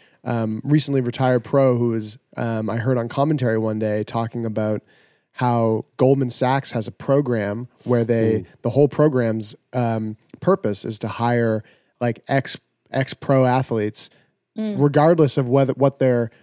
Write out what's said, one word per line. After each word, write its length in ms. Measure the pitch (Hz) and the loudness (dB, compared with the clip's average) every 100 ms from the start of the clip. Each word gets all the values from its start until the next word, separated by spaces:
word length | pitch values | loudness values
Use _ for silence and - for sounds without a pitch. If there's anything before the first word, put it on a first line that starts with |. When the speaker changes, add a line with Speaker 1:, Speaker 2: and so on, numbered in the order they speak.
| _ _ | _ _
Speaker 1:
um, 360 | 123 120 110 110 | -6 -4 -2 -4
recently 360 | - 151 139 139 | 2 2 2 0
retired 440 | 120 - 131 127 | -2 0 2 2
pro 320 | - 139 135 123 | 2 2 4 2
who 100 | 120 | 0
was, 280 | 113 107 110 _ - | -2 -6 -12 _ -6
um, 320 | 117 113 110 | -4 -2 -4
I 80 | 113 | -4
heard 200 | 113 127 | 0 -2
on 100 | 117 | -2
commentary 500 | - 147 151 123 110 | -2 0 0 0 0
one 200 | 110 107 | 0 -2
day 240 | 110 107 | -2 -2
talking 400 | 104 117 113 120 | -2 -4 -4 -4
about 380 | 113 110 107 107 _ _ _ _ _ | -6 -2 -2 -4 _ _ _ _ _
how 520 | - 123 120 113 110 - - | -4 0 2 2 0 -4 0
Goldman 340 | 131 139 127 | 4 4 0
Sachs 420 | - 123 135 - | -2 0 0 -2
has 160 | 123 110 | -6 -6
a 40 | |
program 760 | - - 139 135 117 101 107 123 _ | -10 -2 0 0 -2 -2 -6 -10 _
where 200 | - 120 | -2 0
they, 360 | 113 117 113 110 | 2 2 2 0
Speaker 2:
Mm. 60 | 90 _ | -4 _
Speaker 1:
the 80 | 120 | -2
whole 180 | 120 143 | 2 2
program's, 680 | - 151 131 117 110 107 - _ | 4 2 2 0 -2 -6 -12 _
um, 440 | 131 117 113 110 107 _ - | -4 -2 -2 -4 -8 _ -6
purpose 440 | - 190 107 101 | 0 0 0 -4
is 140 | - 110 | -6 -8
to 80 | 110 | -8
hire, 540 | - 120 120 117 110 - _ _ - | -4 0 0 0 -2 -4 _ _ -6
like, 220 | 120 113 - | -4 -4 -2
ex, 280 | 139 - - _ _ _ | -2 -2 -8 _ _ _
ex-pro 540 | 131 135 - - 135 | -6 -4 -6 0 2
athletes, 680 | 127 127 127 117 104 - - _ _ _ _ - | 4 2 0 -2 -2 -4 -12 _ _ _ _ -8
Speaker 3:
Mm. 240 | 220 202 | -6 0
Speaker 1:
regardless 540 | 143 143 156 170 143 - | 2 4 4 6 4 2
of 100 | 123 | 2
whether, 260 | 135 135 | 2 2
what 260 | - 139 - | 2 0 2
their, 300 | 131 120 117 _ | 0 2 -2 _